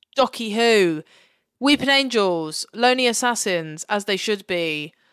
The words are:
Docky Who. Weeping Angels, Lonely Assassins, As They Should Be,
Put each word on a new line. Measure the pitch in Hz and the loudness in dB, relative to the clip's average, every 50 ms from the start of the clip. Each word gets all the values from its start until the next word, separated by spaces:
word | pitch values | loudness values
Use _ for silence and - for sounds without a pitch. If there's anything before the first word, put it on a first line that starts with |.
| _ _ _ | _ _ _
Docky | 277 254 - - - 233 220 202 | 0 0 0 -2 -6 -8 -4 0
Who. | 226 233 233 226 208 185 170 160 156 160 _ _ _ _ _ _ _ _ _ _ _ | 2 2 4 4 4 4 2 0 -4 -8 _ _ _ _ _ _ _ _ _ _ _
Weeping | 240 277 294 - 262 269 | 2 2 2 2 2 2
Angels, | 277 269 277 254 240 220 202 185 175 165 160 156 151 - - - | 2 2 2 2 0 2 2 2 0 -2 -4 -6 -8 -10 -12 -10
Lonely | - 220 233 247 254 262 254 240 | -2 2 2 2 4 4 2 0
Assassins, | 220 - 254 240 233 - - 208 180 170 160 156 151 160 - - | 0 0 -2 -2 -2 -2 -2 -2 -2 -2 -4 -6 -10 -12 -6 -4
As | 214 208 196 | -4 -4 -2
They | - 196 | -2 -4
Should | 185 - 226 208 196 190 | -2 -2 -2 -4 -4 -4
Be, | - 185 175 170 160 151 151 147 151 - _ _ _ | -4 -4 -2 -2 -2 -4 -6 -8 -12 -16 _ _ _